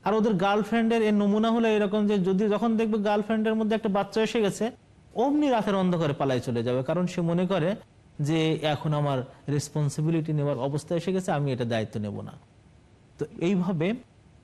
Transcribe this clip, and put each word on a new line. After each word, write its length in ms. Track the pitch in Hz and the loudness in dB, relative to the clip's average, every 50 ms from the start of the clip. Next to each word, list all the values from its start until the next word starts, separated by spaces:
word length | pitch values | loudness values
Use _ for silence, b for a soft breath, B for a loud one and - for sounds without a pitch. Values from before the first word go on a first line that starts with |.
| - | 0
আর 100 | 190 214 | 0 0
ওদের 200 | 220 208 240 214 | 2 2 2 2
গার্লফ্রেন্ডের 680 | 170 190 196 202 214 202 - 220 233 226 226 233 226 | 2 2 2 2 0 0 0 0 0 2 2 2 2
এর 120 | 220 214 208 | 2 2 2
নমুনা 380 | 202 208 202 202 214 220 226 | 4 4 2 2 2 2 2
হলো 160 | 226 233 226 | 2 2 2
এরকম 400 | 226 214 208 208 190 208 214 208 | 2 2 2 2 0 0 0 2
যে 100 | 202 214 | 2 2
যদি, 320 | 202 175 190 190 185 220 208 | 2 2 2 2 2 2 2
যখন 280 | 208 208 233 233 226 | 2 2 2 0 2
দেখবে 260 | 214 226 214 220 214 202 | 2 2 0 0 0 0
গার্লফ্রেন্ডের 520 | 214 208 214 208 208 226 220 214 226 220 | 2 0 0 0 0 0 0 0 0 0
মধ্যে 200 | 220 220 208 226 | 0 0 0 0
একটা 140 | 214 - 214 | 0 0 0
বাচ্চা 320 | 190 202 196 196 - 220 | 0 0 -2 0 0 0
এসে 200 | 220 214 - 240 | 0 0 2 0
গেছে, 300 | 214 190 - - 214 240 262 - _ _ - - - - - | 0 0 0 -2 -4 -4 -6 -10 _ _ -20 -20 -20 -10 -2
অমনি 340 | 196 233 285 285 302 302 285 | 0 0 2 2 2 2 4
রাতের 260 | 247 220 208 208 196 | 2 2 2 0 0
অন্ধকারে 380 | 196 185 180 175 160 165 143 139 | 2 2 2 2 2 0 0 0
পালায় 260 | - 143 135 131 120 | 0 0 0 0 0
চলে 240 | 123 131 117 117 117 | 0 -2 -2 -2 0
যাবে, 200 | 123 123 131 131 | 0 0 0 0
কারণ 240 | 160 160 175 180 | -2 -2 0 -2
সে 140 | 175 - - | -2 -2 -2
মনে 260 | 170 165 170 175 185 | -2 0 0 0 0
করে 280 | 180 196 175 151 180 214 - - _ - - - - - - | 0 0 0 0 -2 -2 -4 -10 _ -20 -20 -20 -20 -8 -4
যে 340 | 147 139 165 160 160 160 156 | -2 0 2 2 2 2 0
এখন 400 | 156 - 156 147 - - 156 151 | 0 0 -2 -2 -2 -2 -2 -2
আমার 300 | 147 147 143 139 127 123 B B B B - | 0 0 0 -2 -2 -4 B B B B -4
রেসপন্সিবিলিটি 840 | 143 147 - - - 151 147 143 - - 151 160 165 160 156 160 151 | -4 -2 -4 -4 -4 -2 -2 -2 -2 -2 -2 0 0 0 -2 -2 -2
নেওয়ার 240 | 151 143 143 139 | -2 0 -2 -2
অবস্থা 380 | 113 127 139 143 151 - - 175 | -2 -2 -2 -4 -4 -4 -4 -4
এসে 180 | 170 165 196 185 | -4 -2 -2 -4
গেছে, 180 | 190 185 - | -2 -2 -2
আমি 220 | 170 143 143 139 127 | -2 0 0 -2 -2
এটা 120 | 120 123 | -2 -2
দায়িত্ব 340 | 117 120 110 107 104 - 113 | -2 -2 -2 -2 -4 -6 -6
নেব 220 | 104 104 101 104 | -6 -6 -8 -8
না। 100 | 104 104 - - - _ - - - - - - - _ - _ - - - | -12 -14 -18 -20 -20 _ -20 -20 -20 -20 -20 -20 -20 _ -20 _ -20 -20 -10
তো 80 | - 147 - - 226 | -10 -10 -8 -6 -4
এইভাবে 540 | 160 180 202 180 175 180 196 151 160 190 233 247 - _ - - - - - - | -2 -2 0 0 0 -2 -2 -2 -2 -2 -2 -6 -10 _ -20 -20 -20 -20 -20 -12